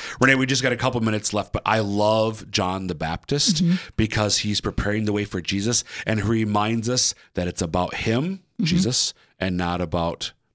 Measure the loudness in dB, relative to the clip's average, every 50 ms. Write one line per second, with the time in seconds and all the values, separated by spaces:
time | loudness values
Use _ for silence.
0 | -12 -8 -2 2 4 4 4 4 4 2 0 2 2 0 0 0 0 0 0 2
1 | 0 2 0 0 -2 -2 -2 -2 -4 -4 -6 -4 0 2 2 2 2 0 2 2
2 | 4 4 4 4 2 0 -2 -6 -8 -6 -2 -2 0 0 -2 -2 -4 -4 -4 -4
3 | -4 -4 -4 -4 -4 -4 -2 0 2 2 2 4 4 2 2 0 -2 -6 -2 -2
4 | 0 0 2 0 0 2 0 0 0 0 -2 -2 -2 -2 -2 -2 -2 -2 0 0
5 | 0 0 0 0 -2 -2 -4 -6 -4 -2 -2 -2 0 0 0 0 -2 -4 -10 -8
6 | -4 -2 0 0 2 2 2 2 2 2 2 2 2 2 0 -2 -2 0 0 0
7 | 0 0 -2 -6 -12 _ -4 -4 -2 -2 -2 -2 -4 0 0 0 0 0 -2 -4
8 | -2 0 0 0 0 -2 -4 -8 _ _ _ -2 0 2 2 2 2 2 2 0
9 | 0 -2 -4 _ _ _ _ -4 -4 -2 0 0 0 0 0 -2 -2 -2 0 0
10 | 0 0 -2 -4 -8 -12 -12 _ _ _